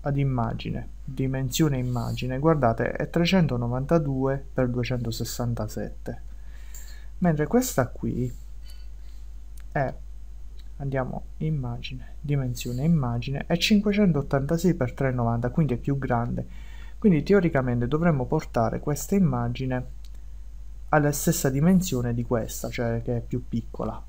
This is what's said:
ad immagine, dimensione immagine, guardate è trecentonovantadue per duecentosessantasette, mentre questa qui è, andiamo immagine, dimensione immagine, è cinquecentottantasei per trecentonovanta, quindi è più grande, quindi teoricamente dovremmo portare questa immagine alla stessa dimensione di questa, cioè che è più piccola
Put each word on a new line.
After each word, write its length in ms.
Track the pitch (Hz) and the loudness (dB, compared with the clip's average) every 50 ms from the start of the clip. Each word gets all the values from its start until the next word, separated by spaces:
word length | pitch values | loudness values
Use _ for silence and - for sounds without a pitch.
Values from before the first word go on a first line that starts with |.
ad 160 | - 143 139 | -2 0 0
immagine, 720 | 139 139 139 131 123 113 113 - 117 - - 113 120 120 - - - - | 2 2 2 2 0 0 -2 -4 -4 -6 -6 -6 -6 -6 -10 -12 -12 -12
dimensione 720 | - 131 127 135 131 131 131 135 123 - - 165 151 139 | -8 -4 -2 -2 0 0 -2 -2 -2 2 2 2 2 2
immagine, 600 | 127 123 123 123 120 117 120 113 117 120 127 131 131 | 0 -2 -2 -2 -2 -2 -4 -4 -4 -4 -4 -2 2
guardate 520 | 143 160 160 147 127 113 117 - 123 - | 4 4 4 6 4 2 4 2 0 -2
è 180 | - - - - | -2 -2 -4 0
trecentonovantadue 1400 | - 165 175 170 190 190 165 135 127 120 120 117 120 127 139 139 165 170 151 143 135 131 131 135 139 131 - - - | 2 2 4 6 6 6 6 4 2 0 0 0 -2 -2 2 4 4 4 4 2 0 0 0 0 0 -2 -4 -4 0
per 160 | - 131 123 | 2 2 2
duecentosessantasette, 1500 | 123 123 120 - 127 123 120 117 113 - 117 - - - 120 120 117 113 107 107 - 107 104 110 - - - - 120 - - - - - - - - - - - - - - - - - - - - - | 2 -2 0 0 -2 -2 -2 -4 -4 -4 -6 -6 -4 -4 -2 -2 -2 -2 -4 -4 -4 -6 -6 -6 -8 -8 -8 -8 -8 -8 -10 -14 -12 -14 -14 -14 -14 -14 -14 -12 -12 -12 -12 -12 -12 -12 -12 -14 -4 2
mentre 280 | 185 175 156 147 151 | 2 4 4 4 2
questa 400 | - - 247 254 - - - 127 | 4 4 4 4 4 2 0 0
qui 440 | - - - - 117 117 120 127 123 - - - - - - - - - - - - - - - - - - - - - - - - - - - - | 0 -2 -4 -4 -2 -2 -2 -2 -4 -4 -10 -12 -12 -12 -12 -12 -12 -12 -12 -12 -12 -12 -14 -14 -14 -14 -14 -14 -14 -14 -14 -14 -14 -14 -12 -12 -4
è, 220 | - 151 135 127 139 - - - - - - - - - - - - - - - - | -2 -2 -2 -2 -4 -10 -12 -14 -12 -14 -14 -14 -12 -12 -12 -12 -12 -12 -12 -12 -12
andiamo 460 | - 143 139 135 135 127 - - - - - - | -8 -6 -2 -2 -2 -2 -2 -6 -8 -8 -10 -8
immagine, 760 | - 156 156 156 143 127 120 120 123 117 - 131 127 - - - - | -6 -4 -2 -2 -2 -4 -4 -6 -8 -8 -10 -10 -10 -12 -12 -14 -10
dimensione 640 | - 143 143 139 131 123 120 - - 123 120 127 143 | -4 -2 0 0 0 -2 -4 -4 -6 -6 -4 0 2
immagine, 640 | 165 170 156 131 120 120 120 120 139 135 143 - | 4 4 4 2 0 -2 -2 -2 -4 -6 -6 0
è 80 | - 175 | 0 0
cinquecentottantasei 1160 | 170 - - 220 202 208 214 202 208 214 185 151 143 139 - - 135 139 143 170 165 185 185 - | 2 6 6 6 6 6 4 4 6 6 6 6 4 2 2 2 2 2 2 0 4 4 4 4
per 180 | - 127 120 | 4 0 -2
trecentonovanta, 580 | - - 135 131 127 123 117 117 117 117 120 123 | 0 0 0 2 2 2 2 2 2 2 0 2
quindi 260 | - - 160 135 123 | 2 2 4 4 2
è 20 | |
più 200 | 120 - 143 139 | 0 0 0 0
grande, 480 | 139 131 - 123 117 117 120 127 120 120 - - - - - - - - - - - | 0 2 0 0 0 2 0 -2 -4 -6 -8 -10 -14 -12 -12 -12 -12 -12 -12 -8 4
quindi 240 | - 214 170 147 143 | 6 6 6 6 6
teoricamente 640 | - 196 202 180 165 - 139 127 127 120 120 120 | 6 6 6 6 4 2 2 2 2 0 0 2
dovremmo 380 | 120 143 156 170 175 156 135 123 | 2 2 4 4 4 4 4 2
portare 560 | - 151 156 - - - 123 113 110 - - | 2 0 0 -2 0 0 2 2 2 0 -2
questa 340 | - 143 147 - - - 196 | -2 -2 -4 -4 -2 0 4
immagine 680 | 202 190 147 127 120 120 120 123 - 135 127 127 127 123 - - - - - - - - - - - - - - - - - - - - - | 4 4 4 2 0 -2 -2 -2 -2 -2 -2 -2 -2 -4 -6 -10 -12 -12 -12 -14 -14 -14 -14 -14 -14 -14 -14 -14 -14 -14 -14 -12 -12 -2 2
alla 240 | - 156 147 147 147 | 4 4 4 4 0
stessa 360 | - - 175 160 - - 135 | 2 2 2 2 2 0 0
dimensione 640 | 131 139 151 175 190 180 180 - 135 123 120 120 117 | 2 4 6 6 6 6 4 2 -2 0 0 0 -2
di 100 | 120 117 | -2 0
questa, 460 | - 127 113 110 113 - - - 120 | 0 0 0 0 -4 -6 -6 -8 -6
cioè 320 | 117 - 120 117 117 117 | -4 -2 -2 0 0 -2
che 160 | 117 123 120 | -2 -2 -2
è 40 | 117 | -2
più 260 | 117 - - 127 - | -2 -4 -4 -4 -4
piccola 560 | - - 117 - - - - 120 110 110 107 - | -2 -4 -4 -4 -6 -8 -6 -6 -6 -6 -8 -12